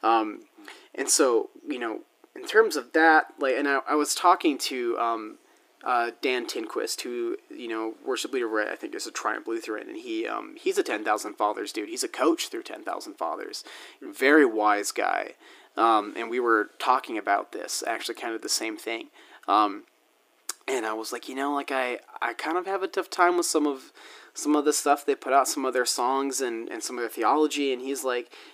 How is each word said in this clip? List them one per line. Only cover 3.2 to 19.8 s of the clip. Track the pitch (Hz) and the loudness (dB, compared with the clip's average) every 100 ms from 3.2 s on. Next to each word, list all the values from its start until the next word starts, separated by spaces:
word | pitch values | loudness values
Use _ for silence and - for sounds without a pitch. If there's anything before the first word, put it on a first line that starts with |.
| - - | 4 -2
like, | 135 127 | 0 2
and | 143 | 2
I, | 139 - | 0 0
I | |
was | 151 147 | 0 0
talking | - 180 185 165 139 | 2 4 6 4 0
to, | - 131 120 113 | -4 -2 -2 0
um, | 117 113 107 - _ _ _ _ | 0 -2 -6 -16 _ _ _ _
uh, | - 123 117 117 | -2 0 0 -2
Dan | 131 127 120 | -2 -2 -2
Tinquist, | 123 110 120 110 - | -6 -6 -4 -4 -6
who, | 127 120 117 113 - | -6 -4 -4 -6 -10
you | - 120 | -14 -8
know, | 113 113 113 | -6 -6 -8
worship | 131 123 123 | -6 -6 -4
leader, | 127 117 110 104 | -2 0 0 -2
I | - | -4
think, | 113 | -10
is | 101 110 | -10 -10
a | |
Triumph | - 110 110 107 | -6 -4 -4 -6
Lutheran, | 113 113 107 110 | -8 -6 -10 -10
and | 110 | -12
he, | 123 110 113 | -8 -6 -4
um, | 110 107 - | -6 -10 -8
he's | 180 190 | -4 -2
a | |
Ten | 156 107 | -2 -2
Thousand | 110 107 110 - | -2 -2 -4 -2
Fathers | 107 107 101 | -2 -2 -6
dude. | 110 104 | -6 -8
He's | 120 | -6
a | 120 | -6
coach | - 139 - - | 0 2 2 -2
through | 117 | -10
Ten | - - | -12 -12
Thousand | - - - | -8 -8 -8
Fathers. | - 82 80 - - - - - - | -8 -6 -6 -10 -12 -14 -18 -20 -18
Very | - 101 135 156 | -14 0 6 8
wise | 135 110 104 104 101 | 6 4 2 2 0
guy. | - 98 50 - - - - - - | -2 -2 -2 -6 -12 -20 -20 -10 0
Um, | 113 110 104 104 | 4 4 2 -6
and | 113 | -6
we | 123 | 0
were | 120 110 104 - | 4 4 2 -2
talking | - 127 - 110 | 2 2 0 -6
about | 101 101 98 | 0 0 0
this, | - 87 - - | -10 -8 -6 -4
actually | 113 - 113 | -6 -6 -8
kind | 120 | -8
of | 113 | -6
the | 110 | -4
same | - 113 104 | -4 -4 -8
thing. | - 113 - _ - - - | -8 -8 -10 _ -20 -10 0
Um, | 101 104 98 | 4 4 0